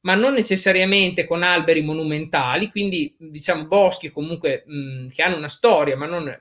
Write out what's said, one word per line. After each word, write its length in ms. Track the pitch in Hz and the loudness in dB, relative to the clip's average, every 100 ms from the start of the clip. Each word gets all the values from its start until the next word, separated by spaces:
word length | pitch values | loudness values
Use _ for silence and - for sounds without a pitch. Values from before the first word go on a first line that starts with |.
ma 140 | 185 196 | 0 2
non 180 | 254 | 2
necessariamente 920 | 269 - 185 190 185 190 196 185 180 165 | 2 0 0 2 2 4 2 2 0 -2
con 180 | 170 | 0
alberi 380 | 180 175 160 160 | 2 2 2 2
monumentali, 880 | 151 156 156 151 156 156 123 147 208 | 0 -4 -4 -4 -4 -2 -2 -2 -4
quindi, 460 | 208 202 180 147 _ | -4 -4 -2 -4 _
diciamo, 500 | 160 151 165 165 156 | -20 -8 -4 -4 0
boschi 440 | 202 185 - 151 | 4 4 2 -8
comunque, 540 | - 156 165 156 131 - | -8 -8 -4 -2 -4 -6
mm, 380 | 147 135 131 127 | -10 -8 -10 -8
che 120 | - | -2
hanno 140 | 175 170 | 0 -2
una 100 | 147 | -6
storia, 480 | - 233 175 147 135 | 0 4 4 4 -2
ma 120 | 151 | -4
non, 280 | 175 147 - | -6 -8 -10